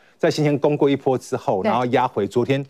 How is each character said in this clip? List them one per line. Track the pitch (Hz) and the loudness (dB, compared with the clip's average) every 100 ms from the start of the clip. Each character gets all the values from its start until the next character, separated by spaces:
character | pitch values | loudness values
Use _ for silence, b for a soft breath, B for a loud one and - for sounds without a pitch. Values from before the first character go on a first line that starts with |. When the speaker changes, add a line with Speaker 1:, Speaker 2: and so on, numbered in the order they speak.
| b _ | b _
Speaker 1:
在 | 170 | -2
先 | 160 | 0
前 | 147 147 | 0 2
攻 | 151 147 | 0 2
过 | 143 | 2
一 | 139 | 2
波 | - 127 | 0 0
之 | - 123 | -2 -6
后， | - 104 | -2 -2
Speaker 2:
对。 | 95 | 0
Speaker 1:
然 | 113 | 0
后 | 127 | 0
压 | 127 127 | 0 0
回， | - 101 | -2 -2
昨 | 120 | 0
天 | 120 135 139 | 0 -2 -4